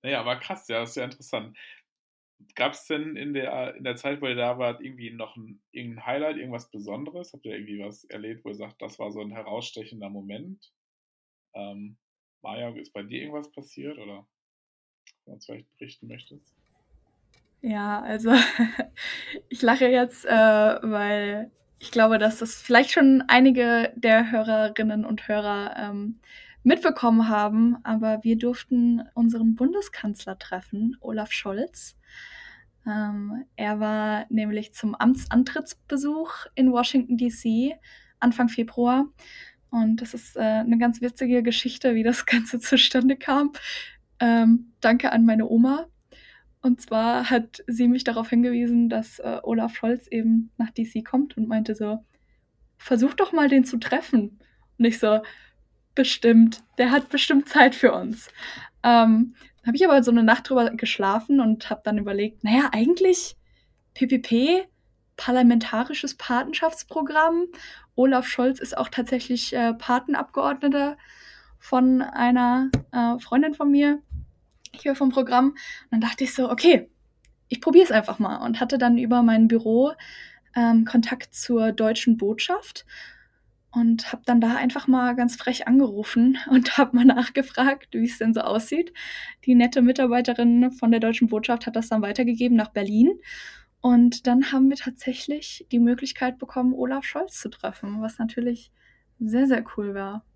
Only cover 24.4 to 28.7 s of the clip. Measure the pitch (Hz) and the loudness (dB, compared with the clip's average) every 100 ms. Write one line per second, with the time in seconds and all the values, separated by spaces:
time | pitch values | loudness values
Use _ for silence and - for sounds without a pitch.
24.4 | 220 220 214 214 220 214 214 214 - 208 | -2 -2 -2 -2 -4 -4 -6 -8 -4 -4
25.4 | 208 202 202 - 208 202 208 226 _ - | -4 -6 -8 -10 -10 -8 -10 -12 _ -20
26.4 | - _ 247 320 311 320 240 226 226 208 | -20 _ 2 4 2 0 2 2 2 0
27.4 | 208 214 233 233 - 220 220 220 226 226 | 0 0 0 0 -4 -4 -2 -2 -2 -2
28.4 | 240 240 - | -2 -6 -4